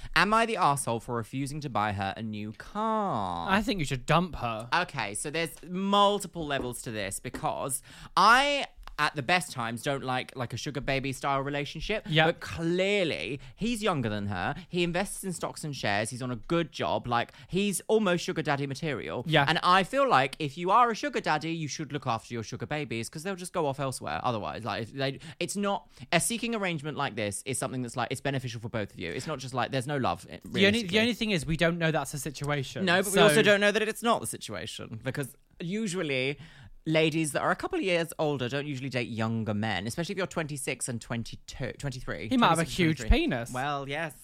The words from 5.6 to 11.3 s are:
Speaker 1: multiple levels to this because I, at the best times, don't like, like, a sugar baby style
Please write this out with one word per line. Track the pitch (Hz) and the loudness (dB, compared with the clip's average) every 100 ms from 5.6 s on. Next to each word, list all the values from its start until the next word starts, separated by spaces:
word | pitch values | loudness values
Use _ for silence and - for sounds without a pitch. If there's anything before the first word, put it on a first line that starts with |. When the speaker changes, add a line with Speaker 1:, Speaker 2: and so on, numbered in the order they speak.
| 151 | -8
Speaker 1:
multiple | 180 196 202 202 202 185 175 147 | -4 2 6 6 4 -2 -6 -4
levels | 139 123 123 | -2 -2 -6
to | 131 | -6
this | 107 95 - | -4 -4 -6
because | 131 - 151 76 131 135 - - - - | -8 -4 -4 -2 -4 -6 -10 -18 -4 6
I, | 202 247 285 285 - - - - | 8 8 6 0 -4 -10 -14 -2
at | 147 151 | -2 -2
the | |
best | 120 180 - | 2 2 0
times, | 131 113 117 | -4 -4 -4
don't | 147 139 | -2 -2
like, | 131 127 - 131 | -2 -4 -4 -8
like, | 120 | -6
a | 117 | -6
sugar | 151 139 | -6 -4
baby | 120 135 135 | -2 -2 -2
style | 131 147 | -4 -2